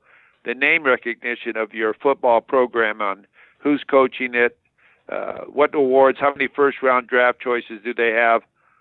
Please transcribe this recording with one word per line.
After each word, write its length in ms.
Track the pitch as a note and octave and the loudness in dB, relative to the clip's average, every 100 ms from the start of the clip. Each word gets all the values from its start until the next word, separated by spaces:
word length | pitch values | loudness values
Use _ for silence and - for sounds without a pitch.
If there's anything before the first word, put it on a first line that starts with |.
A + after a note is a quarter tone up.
| _ _ _ _ | _ _ _ _
the 100 | B2 | -10
name 300 | B2 C#3+ E3 | -2 0 0
recognition 720 | C#3+ B2 A#2+ A#2 B2 A#2 A#2+ A2 | 2 0 -2 -8 -8 -8 -8 -6
of 180 | G#2+ | -6
your 180 | A2 A2 | -4 -4
football 480 | G#2+ C#3 C3+ B2 A2+ | -2 -2 0 2 2
program 640 | - C3+ B2 A#2 A2 G#2+ | 2 0 0 0 -2 -2
on 240 | G#2 G2 G2+ _ _ _ | -4 -6 _ _ _ _
who's 240 | C#3+ C#3+ | -2 -2
coaching 540 | - C#3 C3 - B2+ A#2+ | 2 2 2 -2 -4 0
it, 220 | A#2+ - _ _ _ _ - | 0 -2 _ _ _ _ -10
uh, 320 | - - - - | -8 -8 -10 -8
what 280 | A#2 D3 | -2 0
awards, 440 | D3+ C3 C3 C3+ B2+ | 2 2 4 4 2
how 120 | C#3 | -2
many 140 | C#3+ C3 | -2 -4
first-round 640 | - C#3 - C3 B2 A#2 | 0 0 0 0 0 0
draft 320 | B2 B2 B2 | 2 2 0
choices 400 | B2+ A#2+ - A2 | -4 -6 -6 -12
do 100 | A2 | -8
they 180 | A2+ A#2 | -2 0
have. 320 | A2 A#2 A2+ - _ _ _ | 2 2 2 -2 _ _ _